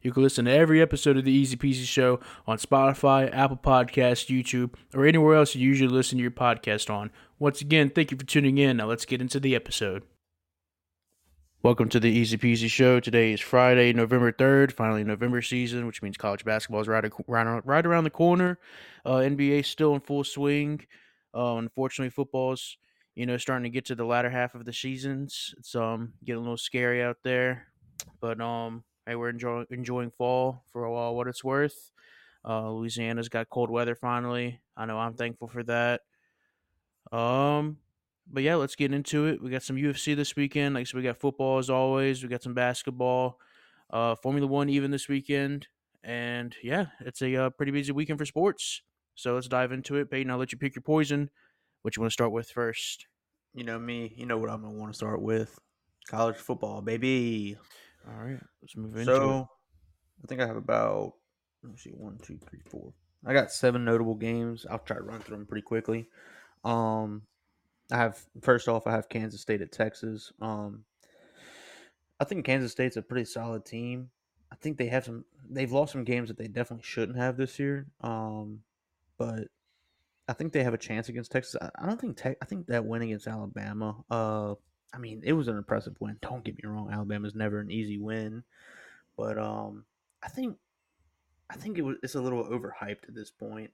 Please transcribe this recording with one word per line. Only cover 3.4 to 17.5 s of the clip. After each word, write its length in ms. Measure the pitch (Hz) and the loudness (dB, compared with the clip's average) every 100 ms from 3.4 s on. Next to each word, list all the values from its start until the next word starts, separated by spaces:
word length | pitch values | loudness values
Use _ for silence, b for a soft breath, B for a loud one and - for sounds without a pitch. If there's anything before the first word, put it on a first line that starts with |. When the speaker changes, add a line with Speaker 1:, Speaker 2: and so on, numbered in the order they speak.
| 135 131 | 2 2
Speaker 1:
Podcasts, 760 | 143 131 120 - 123 123 - | 6 6 6 4 4 4 2
YouTube, 420 | 131 127 127 123 - _ | 0 2 0 -2 -6 _
or 120 | 135 | 6
anywhere 300 | 147 160 156 | 8 10 10
else 200 | 156 147 | 10 8
you 120 | 135 127 | 6 4
usually 220 | 135 131 | 6 6
listen 280 | 127 127 127 | 4 2 0
to 40 | |
your 100 | 120 | 0
podcast 580 | - 123 113 - 107 - | 2 2 2 0 -2 0
on. 220 | 104 104 b b _ | -4 -6 b b _
Once 220 | 147 - | 0 0
again, 300 | 143 156 139 | 4 6 6
thank 220 | 170 151 | 4 0
you 60 | 131 | -2
for 60 | |
tuning 340 | 131 151 139 139 | 2 4 6 6
in. 200 | 139 120 | 4 4
Now 80 | |
let's 180 | 107 113 | 0 -2
get 160 | - 123 | -2 -4
into 220 | 127 139 | -2 0
the 140 | 135 | 2
episode. 480 | 120 - - 104 95 - _ _ _ _ _ _ _ _ _ _ _ _ _ _ _ | 0 0 -2 -2 -4 -10 _ _ _ _ _ _ _ _ _ _ _ _ _ _ _
Welcome 280 | 120 120 113 | 4 6 4
to 100 | 117 | 4
the 120 | 113 | 6
Easy 260 | 113 110 110 | 4 2 2
Peasy 320 | 120 117 113 | 2 2 2
Show. 320 | - 127 123 | 6 8 6
Today 320 | 120 117 113 | 4 4 4
is 80 | 107 | 2
Friday, 500 | - 127 127 123 120 | 4 6 8 8 8
November 400 | 117 117 123 120 | 6 4 4 4
third, 400 | - 131 139 139 | 6 6 8 6
finally 320 | - 110 107 | 4 0 0
November 380 | 107 104 120 123 | -2 -2 0 0
season, 440 | 117 123 120 123 | -2 -2 -2 -4
which 160 | 120 - | -6 -6
means 140 | 101 | -10
college 300 | 98 107 101 | -4 -4 -2
basketball 340 | 110 110 - 107 | -2 -2 -2 -4
is 80 | 107 | 0
right 160 | 110 | 0
ac-, 220 | 107 - - | 0 -6 -2
right 180 | 117 | 0
ar-, 160 | 113 | 2